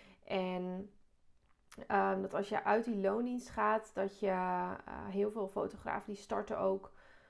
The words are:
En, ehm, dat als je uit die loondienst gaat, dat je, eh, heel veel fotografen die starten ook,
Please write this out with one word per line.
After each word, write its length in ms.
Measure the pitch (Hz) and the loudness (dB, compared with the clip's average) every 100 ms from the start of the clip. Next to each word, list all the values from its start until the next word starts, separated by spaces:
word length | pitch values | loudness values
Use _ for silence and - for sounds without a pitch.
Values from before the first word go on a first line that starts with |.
| - - | -20 -16
En, 680 | - 190 185 180 180 185 208 - - _ - - _ _ _ - - | -4 -2 0 -2 -4 -6 -8 -16 -20 _ -20 -20 _ _ _ -14 0
ehm, 340 | 196 196 190 | 4 4 2
dat 120 | 190 | 0
als 160 | 220 208 | -2 0
je 140 | 214 | 0
uit 220 | - 214 240 | 4 4 4
die 120 | 208 | 2
loondienst 520 | 190 214 240 247 - | 2 2 0 -2 -4
gaat, 420 | - 214 220 220 | 0 4 2 0
dat 260 | - 196 - | -2 -2 0
je, 80 | 196 | 0
eh, 480 | 185 185 180 180 - - - - | 2 2 0 0 -4 -8 -10 -4
heel 240 | 196 208 | 0 0
veel 160 | 220 190 | 0 -4
fotografen 640 | 196 196 208 - 208 208 | -2 -2 -4 -4 -4 -4
die 80 | 202 | -10
starten 380 | - 208 208 - | -4 -4 -2 0
ook, 320 | 190 196 - - - - - | 0 0 -4 -20 -20 -20 -20